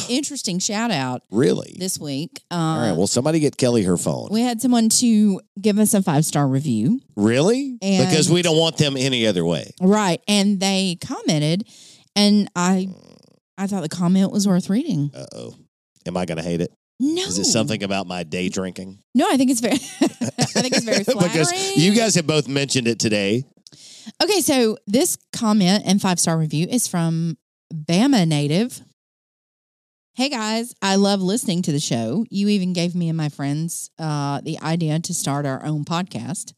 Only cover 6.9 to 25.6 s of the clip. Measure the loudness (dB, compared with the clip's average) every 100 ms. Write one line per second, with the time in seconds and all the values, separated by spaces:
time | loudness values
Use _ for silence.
6.9 | 0 -2 0 2 4 4 2 -2 -4 0
7.9 | 2 4 4 4 4 4 2 2 2 0
8.9 | 2 0 2 2 2 0 -2 -4 -2 2
9.9 | 2 2 -2 0 2 2 2 0 0 0
10.9 | -4 -8 -6 -2 0 0 -2 -4 -14 -20
11.9 | -20 _ 2 4 4 2 0 0 0 -2
12.9 | -10 -20 -20 _ _ _ -10 -6 -4 -6
13.9 | -2 2 4 2 2 2 2 2 -2 0
14.9 | -2 -4 -6 -14 -14 -14 -16 _ _ _
15.9 | _ -8 -6 -4 -4 -4 -2 -4 -8 _
16.9 | _ -2 -2 -4 -2 0 0 0 -2 -4
17.9 | -4 -4 -8 -6 -4 -4 -4 -6 -8 -14
18.9 | -18 _ 0 2 2 2 2 0 -2 -4
19.9 | -2 -2 0 -8 -4 -2 -2 -2 -2 0
20.9 | 0 0 0 0 0 0 -2 -2 2 4
21.9 | 4 2 0 0 0 0 -2 -2 0 -2
22.9 | -2 0 0 0 -2 -4 _ -20 -20 -20
23.9 | -20 -20 -4 0 2 2 2 2 0 0
24.9 | 0 2 -2 _ -4 2 4